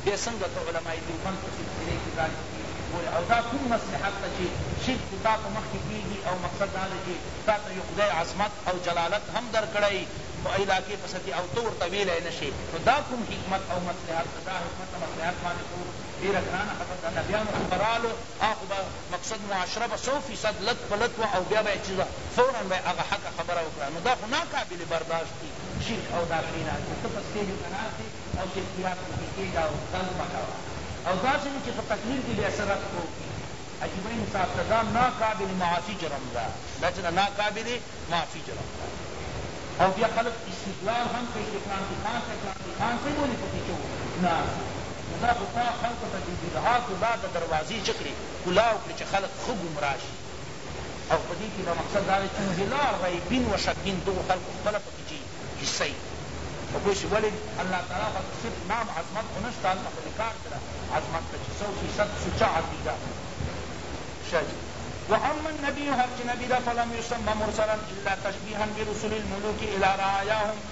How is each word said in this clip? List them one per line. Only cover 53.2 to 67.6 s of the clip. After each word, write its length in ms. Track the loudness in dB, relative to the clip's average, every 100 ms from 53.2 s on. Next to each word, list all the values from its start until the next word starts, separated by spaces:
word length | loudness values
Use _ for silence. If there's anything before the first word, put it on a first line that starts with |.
| 2 2 4
و 120 | 4 2
شکین 320 | 0 0 0 2
دغو 160 | 0 2
خلکو 200 | 0 0 -2
خپله 220 | 0 0 -2
پکې 180 | -10 -8
چې 80 | -8 -8 -8 -8 -4
حصه 260 | -2 0 0
وي. 140 | -2 -6 -8 -6 -6 -6 -6 -2
په 60 | 0
پوه 100 | 2 2
شئ، 80 | 4
ولې 180 | 4 4 0 -6 -4
الله 200 | 0 0 0
تعالی 180 | -2 0
خو 80 | -2 -4 -4
صرف 180 | -4 -4 0
نام 160 | 0 0 -2
عظمت 280 | -4 -4 -4
خو 80 | -2 -4
نشته، 220 | 2 2
هلته 180 | 2 0
خو 80 | -6 -6
د 20 | -2
کار 180 | -2 -2
سره 140 | -6 -6 -6 -6 -2 -2
عظمت 260 | 0 -4 -4
ته 60 | -6
چې 80 | -6 -4
سو 80 | -4 -2
فیصد 300 | -2 2 2 2
سوچه 240 | -2 4 6 4
عقیده. 360 | 0 -2 -2 -2 -4 -6 -6 -4 -4 -4 -6 -6 -6 -6 -6 -6 0
شاید. 280 | 0 0 -4 -6 -6 -6 -6 4
وأما 400 | 4 4 2 0
النبي، 360 | 0 -2 0 2
هر 200 | 4 4 2
چې 60 | -2
نبي 140 | -2 4
ده، 120 | 4
فلم 300 | 4 2 2
يسمى 400 | 0 -2 0 2 2
مرسلا 400 | 2 4